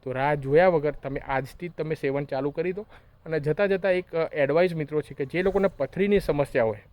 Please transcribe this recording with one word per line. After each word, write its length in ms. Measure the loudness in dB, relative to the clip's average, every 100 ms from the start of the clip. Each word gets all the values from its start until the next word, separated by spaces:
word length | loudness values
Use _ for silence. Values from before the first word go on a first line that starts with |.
તો 80 | -6
રાહ 240 | -2 0 0
જોયા 320 | 4 6 6
વગર 240 | 4 0
તમે 280 | -4 -8 -8
આજથી 480 | -2 -4 -4 -10 -12
જ 40 | -8
તમે 180 | -6 -2
સેવન 300 | -2 -2 -4
ચાલુ 260 | -4 -4
કરી 220 | -2 -4
દો. 120 | -4 -10 -20 -20 _ -6
અને 140 | -4
જતાં 280 | -2 0 2
જતાં 220 | 2 2
એક, 240 | 0 0 -2
અ, 140 | -2
એડવાઇસ 400 | -2 0 2 2
મિત્રો 280 | 0 -4 -4
છે 120 | -6
કે 120 | -8 -6
જે 180 | 0
લોકોને 240 | 0 2 0
પથરીની 520 | 0 -6 0 2 2
સમસ્યા 440 | 2 0 0 2
હોય 160 | 0 -2 -12